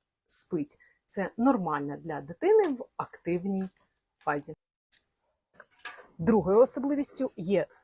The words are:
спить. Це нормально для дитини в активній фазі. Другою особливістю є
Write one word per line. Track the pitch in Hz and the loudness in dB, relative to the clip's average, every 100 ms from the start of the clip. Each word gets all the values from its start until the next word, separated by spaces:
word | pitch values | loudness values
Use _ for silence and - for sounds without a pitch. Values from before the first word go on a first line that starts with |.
| _ _ - | _ _ 0
спить. | - - 175 147 - _ _ - | 0 2 -2 -6 -12 _ _ -6
Це | - 185 - | -4 -4 0
нормально | 247 240 170 147 143 147 | 2 2 0 -2 -4 -8
для | 160 147 | -8 -10
дитини | 143 - 349 440 370 | -10 -2 4 4 4
в | 247 - - | -2 -8 -10
активній | - - - 175 190 190 190 _ _ _ _ _ | -10 -8 -4 -4 -2 -4 -6 _ _ _ _ _
фазі. | - 147 143 156 _ _ _ - _ _ _ _ _ _ - _ - - - - | -4 -4 -6 -12 _ _ _ -20 _ _ _ _ _ _ -20 _ -12 -12 -20 -6
Другою | 165 226 165 202 | 2 2 4 4
особливістю | 254 - 277 285 277 - 262 - | 4 2 -4 -2 -4 -4 -8 -6
є | 170 190 - _ | -2 -2 -2 _